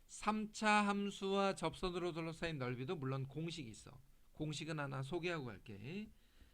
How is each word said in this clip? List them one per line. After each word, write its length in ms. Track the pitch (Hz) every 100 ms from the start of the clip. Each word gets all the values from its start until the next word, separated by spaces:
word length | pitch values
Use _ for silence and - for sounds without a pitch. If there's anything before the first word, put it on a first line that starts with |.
| -
삼 440 | - 208 214 214
차 360 | - 214 208 202
함수와 680 | 202 202 - 196 196 196
접선으로 560 | 185 160 - 185 175 175
둘러싸인 440 | 160 165 160 170 147
넓이도 380 | 123 123 131
물론 320 | 160 131 135 135
공식이 420 | 151 165 160 117
있어. 220 | 104 - - - - -
공식은 460 | - 156 147 156 156
하나 240 | 139 135
소개하고 420 | 135 175 175 165
갈게. 640 | 123 92 - 98 123 196 214 - - - -